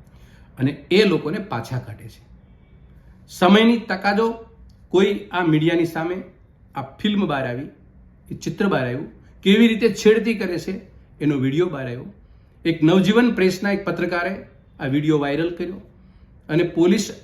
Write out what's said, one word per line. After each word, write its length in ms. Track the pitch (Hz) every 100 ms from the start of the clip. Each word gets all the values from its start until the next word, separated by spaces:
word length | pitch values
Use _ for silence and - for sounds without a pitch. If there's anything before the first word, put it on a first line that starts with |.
| - - - - - -
અને 260 | 135 143 -
એ 140 | 190
લોકોને 340 | 208 160 151 202
પાછા 400 | - 117 - 127
કાઢે 300 | - 101 -
છે. 220 | - - - _ - _ - - - - - -
સમયની 500 | - 180 208 226 233
તકાદો 680 | - 190 202 208 226 226 - - - - -
કોઈ 400 | 180 202 202 -
આ 120 | 180
મીડિયાની 420 | 170 151 160 175 160
સામે 360 | 165 165 185 - _ _ _ _
આ 80 | 139
ફિલ્મ 440 | - - 208 202 175
બહાર 220 | 139 131
આવી, 200 | 123 151 - - - - _ -
એ 40 |
ચિત્ર 320 | - 160 156 202
બહાર 200 | 147 123
આવ્યું, 220 | 131 202 - - -
કેવી 260 | 190 220 233
રીતે 260 | 214 226
છેડતી 400 | 196 214 220 226
કરે 240 | 220 190 175
છે 220 | - 190 - - - -
એનો 160 | 151 139
વીડિયો 300 | 135 147 175
બહાર 200 | 143 127
આવ્યો. 200 | 120 196 - - - _ _
એક 200 | 170 160
નવજીવન 500 | 156 190 185 220 247
પ્રેસના 360 | 190 185 - 202
એક 140 | 196
પત્રકારે 600 | 175 160 175 175 180 196 - _ _ -
આ 60 | 139
વીડિયો 320 | 147 151 151
વાયરલ 360 | 143 147 170 175
કર્યો 180 | 175 196 - - - - - - -
અને 140 | 156
પોલીસ 480 | 170 165 180 220 - -